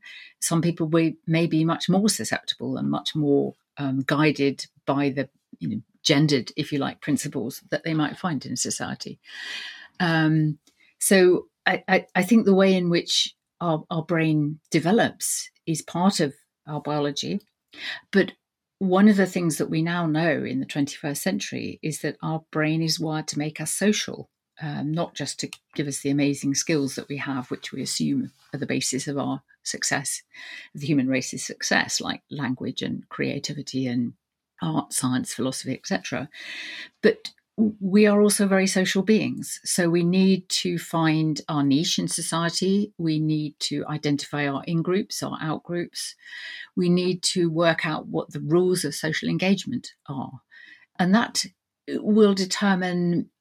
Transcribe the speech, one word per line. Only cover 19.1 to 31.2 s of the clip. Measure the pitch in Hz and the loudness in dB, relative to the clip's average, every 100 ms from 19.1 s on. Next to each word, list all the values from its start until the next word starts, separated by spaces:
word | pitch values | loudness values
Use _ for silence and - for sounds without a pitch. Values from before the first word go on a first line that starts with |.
| 196 | 6
the | |
things | 185 185 170 151 | 2 2 0 0
that | - | -2
we | 160 | 0
now | 165 175 165 | 0 0 0
know | 151 170 131 | 2 2 0
in | 113 131 | -2 -4
the | - | -4
twenty-first | 151 143 - 151 147 | -2 -4 -4 -8 -4
century | 196 190 - 127 113 - | -4 -4 -4 -8 -8 -8
is | 156 143 | -8 -6
that | 151 - | -6 -6
our | 160 160 - | -6 -6 -6
brain | 156 156 160 | -2 0 0
is | 160 156 | -2 -2
wired | 156 156 156 | -4 -4 -6
to | 147 | -6
make | 151 147 | -6 -6
us | 156 | -8
social, | - 196 208 - - - _ _ - | 0 0 0 -4 -10 -14 _ _ -12
um, | 160 147 139 | -10 -6 -4
not | 160 160 | -4 -4
just | - 139 - | -6 -8 -8
to | 147 - _ | -10 -12 _
give | - 143 | -6 -6
us | 139 | -4
the | 143 | -2
amazing | 143 143 139 143 | 0 0 0 -2
skills | 139 - 156 135 | -2 0 0 0
that | 135 - | -6 -10
we | 143 | -8
have, | 139 135 - | -6 -6 -6
which | 139 - | -10 -10
we | 135 | -8
assume | 135 - 151 139 - - _ | -6 -2 -2 -2 -4 -12 _
are | 139 | -8
the | - | -4
basis | 135 - 131 147 | -2 -2 -4 -4
of | 139 | -4
our | 131 135 - _ | -4 -6 -10 _
success, | - - - 135 - - - - - - - | -12 -6 -2 -2 -4 -8 -12 -20 -18 -18 -16
the | 151 143 | -8 0
human | 147 127 | 0 2
race's | 131 | 0